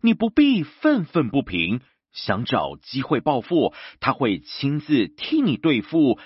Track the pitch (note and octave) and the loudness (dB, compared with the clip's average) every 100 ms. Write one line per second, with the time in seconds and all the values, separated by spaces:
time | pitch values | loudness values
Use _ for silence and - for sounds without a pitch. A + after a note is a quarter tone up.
0 | A3+ A3 A3+ C4 D4 A3+ D3 - D4+ C#4 | 2 0 0 2 4 2 -2 -2 0 0
1 | E3 E3+ A#2+ C3 - F2+ E2+ A#2+ _ _ | 0 -2 0 -2 -2 -4 -2 -4 _ _
2 | _ - - G2+ A#2 A2 C#2+ D2 - C3 | _ -12 -4 -4 -2 -2 -2 -10 -10 -8
3 | - C3 - C3+ - F3 G#2+ - - - | -2 -2 0 -2 0 0 0 -2 -20 -6
4 | - - A#2+ F#2+ - - C#3 D3 C#3+ C#3 | -4 0 0 -2 -6 -6 -4 -4 0 0
5 | F#2+ - - D#4 A#3+ A#2 E3 B2 G2+ D#3+ | 0 -6 -4 0 0 0 0 0 0 2
6 | C#3+ A2+ | 2 2